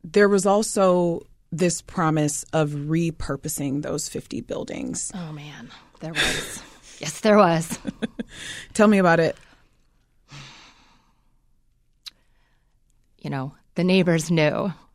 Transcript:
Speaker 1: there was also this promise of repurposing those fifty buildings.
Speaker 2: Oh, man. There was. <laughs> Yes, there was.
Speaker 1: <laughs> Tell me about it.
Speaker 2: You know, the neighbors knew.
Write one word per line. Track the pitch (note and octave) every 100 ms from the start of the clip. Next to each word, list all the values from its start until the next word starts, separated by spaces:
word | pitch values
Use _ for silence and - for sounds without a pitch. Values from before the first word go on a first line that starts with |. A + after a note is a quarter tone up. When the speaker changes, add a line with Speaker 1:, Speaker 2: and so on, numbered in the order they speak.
Speaker 1:
there | E3 G3+ G3+
was | G3+ G3
also | G3+ A3 G#3+ F#3+ F3+ F3 E3 - _ _
this | D#3 F3+ -
promise | - - D#3+ D#3 D3 - -
of | D#3 D3+
repurposing | D3 D3 D#3+ E3+ D#3+ - C#3 D#3+ - C#3+ C#3
those | D3 D3 -
fifty | D3+ - -
buildings. | - - - - - - -
Speaker 2:
Oh, | F#3 E3
man. | D3+ D3 D3 A#3+ - _ _
There | D#3+
was. | D#3 - - - - -
<laughs> | - - -
Yes, | D#3 -
there | A3 G#3
was. | F#3 E3 E3 - - - - - -
Speaker 1:
<laughs> | - - - -
Tell | - G#3+
me | G3+
about | F3+ E3
it. | E3 - - _ _ _ _ _ _ _ _ C#3+ C3+ - - _ _ _ _ _ _ _ _ _ _ _ _ _ - _ _ _ _ _ _ _ _ _ _ _
Speaker 2:
You | D3
know, | C#3 C3 _ _ -
the |
neighbors | F3+ F#3+ F3+ E3 D3+
knew. | E3 D3+ A2 G3+ D#3 _